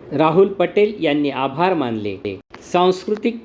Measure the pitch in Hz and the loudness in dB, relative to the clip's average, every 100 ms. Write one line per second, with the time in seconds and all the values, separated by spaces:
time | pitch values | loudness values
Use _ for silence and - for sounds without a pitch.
0 | - 131 160 165 202 196 175 202 208 208 | -6 0 2 4 2 2 0 2 2 2
1 | 160 147 143 127 135 131 180 175 123 110 | -2 0 -2 -2 -4 0 0 0 -2 -4
2 | 104 92 104 95 - - - 175 180 180 | -6 -6 -8 -10 -14 -20 -2 2 2 0
3 | - 214 240 226 | -4 -4 -4 -4